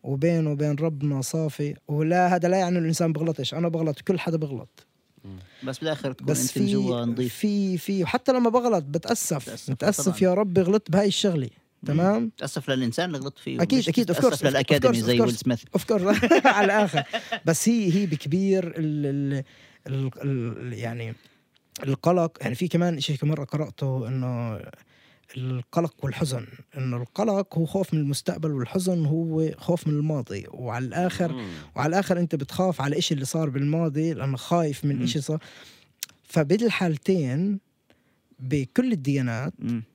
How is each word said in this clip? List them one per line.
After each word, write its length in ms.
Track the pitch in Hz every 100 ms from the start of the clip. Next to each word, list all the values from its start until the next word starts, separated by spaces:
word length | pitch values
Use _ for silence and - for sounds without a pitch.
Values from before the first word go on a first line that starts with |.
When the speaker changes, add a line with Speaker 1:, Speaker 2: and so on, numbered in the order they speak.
Speaker 1:
وبينه 480 | - 135 160 170 156
وبين 240 | 143 151
ربنا 460 | 143 165 147 147 139
صافي. 540 | 131 160 156 - 147 - -
ولا 460 | 147 156 180 180
هذا 140 | 180 175
لا 80 | 185
يعني 120 | 180
إنه 80 | 180
الإنسان 340 | 160 160 165
بغلطش. 420 | 151 165 151 131
أنا 140 | 160 170
بغلط، 320 | 160 160 143
كل 180 | - 185
حدا 180 | - 160
بغلط. 500 | 151 131 - _ _ _ _ _
Speaker 2:
مم. 120 | 98 95 92 -
Speaker 3:
بس 140 | 131 131
بالآخر 340 | 160 143 135
تكون 140 | 127 135
Speaker 1:
بس 220 | 147 127
Speaker 3:
أنت 100 | 135
من 80 | 202
Speaker 1:
في، 60 |
Speaker 3:
جوا 280 | 202 202 120
نظيف. 340 | 117 117 127
Speaker 1:
في، 440 | - 214 202 190 180
في، 240 | - 196
وحتى 300 | 170 262 -
لما 180 | 254 240
بغلط 340 | 240 240 196
بتأسف. 580 | 143 160 - 233 - 147 -
Speaker 3:
بتأسف 220 | 113 -
Speaker 1:
بتأسف 340 | 131 147 202 196 180
Speaker 3:
طبعًا. 120 | 185
Speaker 1:
يا 40 |
ربي 260 | 180 214 180
غلطت 300 | 180 208 -
بهاي 160 | 175 202
الشغلة. 440 | - 208 165 123 _ _ _
Speaker 3:
مم. 60 | 151
Speaker 1:
تمام؟ 400 | 147 180 220 226
Speaker 3:
بتأسف 420 | - 135 - 135
للإنسان 360 | 131 123 117 180
اللي 120 | 147
غلط 200 | 139 -
فيه، 240 | - 127
Speaker 1:
أكيد، 160 | 170 262
Speaker 3:
ومش 100 | 202
Speaker 1:
أكيد، 160 | 170
of 100 | 226
Speaker 3:
بتتأسف 200 | 170 247
Speaker 1:
course، 40 | 143
of 80 | 143
Speaker 3:
للأكاديمي 480 | 127 135 147 123
Speaker 1:
course، 80 | 117
of 40 | 113
Speaker 3:
زي 120 | 120
Speaker 1:
course. 20 |
Speaker 3:
ويل 160 | 120 117
سميث. 260 | 127 120
Speaker 1:
Of 160 | - 196
course. 520 | - 214 185 208 233
<laughs> 140 | 339 262
على 180 | 202
الآخر. 380 | 196 208 202 156 - 226
Speaker 3:
<laughs> 220 | - 220 165
Speaker 1:
بس 220 | 160 220
هي، 240 | 233 196
هي 120 | 180 196
بكبير 680 | 151 143 175 196 190 170 -
ال-، 680 | 156 151 147 143 139 139 135 - - _ -
ال-، 240 | 135 135 -
ال-، 500 | 143 131 117 - 123
يعني 420 | 113 113 117 113 110 _ _ _ _ _ -
القلق. 560 | 135 135 165 180 165 -
يعني 140 | 123
في 140 | 123 -
كمان 280 | 170 175 160
إشي 220 | - 143
مرة 220 | 151 151
قرأته، 640 | 139 147 151 - 135 131 113
إنه 520 | 131 127 123 117 107 - - _ _ _ _ _ 131
القلق 580 | 127 127 - 170 165 _
والحزن، 440 | 139 - 151 127 107 - - 135
إنه 200 | 131 120
القلق 640 | 123 - 220 196 196 -
هو 80 | 165
خوف 280 | 196 185
من 60 | 156
المستقبل، 500 | 143 139 - 160 156
والحزن 560 | 139 120 190 180 175 151
هو 440 | 160 165 156 160 -
خوف 280 | - 170 160
من 80 |
الماضي. 520 | 147 151 147 120 98 -
وعلى 380 | - 123 120 127
الآخر، 460 | 107 - - 170
Speaker 2:
مم. 160 | 135 101 82 73 -
Speaker 1:
وعلى 120 | 143
الآخر 280 | 180 190 175
أنت 160 | 170
بتخاف 460 | 156 139 - 185 160
على 180 | 135 147
إشي 160 | 180
اللي 100 | 151
صار 260 | 135 160 156
بالماضي، 640 | 131 143 160 165 143 160
لأنه 240 | 131 135 131
خايف 480 | - 175 160 135
من 120 | 147 123
Speaker 3:
مم. 60 |
Speaker 1:
إشي 180 | 120 147
صار. 180 | 139 156 - - - - _ _ - _
فبالحالتين 1400 | _ 165 143 202 233 - 180 151 - 190 131 135 196 196 _ _ _ _ _ _ _ _
بكل 540 | 131 143 127 - 254
الديانات، 600 | 202 131 139 123 113 143 -
Speaker 3:
مم. 240 | - 117 113